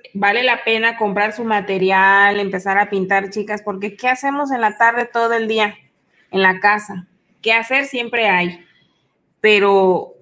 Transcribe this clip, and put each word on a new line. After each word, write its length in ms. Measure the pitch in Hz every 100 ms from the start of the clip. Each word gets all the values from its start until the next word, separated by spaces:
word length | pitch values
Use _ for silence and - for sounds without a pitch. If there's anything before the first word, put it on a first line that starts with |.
| -
vale 300 | 196 202 226
la 200 | 254 226
pena 340 | 226 220 226 226
comprar 360 | 208 196 214
su 100 | 233
material, 960 | 226 208 202 190 185 190 196 196 202 202
empezar 380 | 202 190 196 196
a 120 | 202
pintar, 400 | 196 185 196 196
chicas, 320 | 214 208 208
porque 340 | 208 190 202 202
¿qué 120 | 247
hacemos 440 | 254 277 285 285
en 100 | 254
la 160 | 220 -
tarde 320 | 233 240 233
todo 220 | 233 233
el 140 | 233 220
día 280 | 220 208 - _ _ _ _ _
en 100 | 190
la 180 | 190 185
casa? 480 | 208 208 208 185 180 _ _ _
¿Qué 120 | 220
hacer? 320 | 226 220 269 277
Siempre 420 | 247 240 240 214
hay. 380 | 180 175 - _ _ _ _ _ _ _ -
Pero 720 | 214 208 202 196 185 175 - -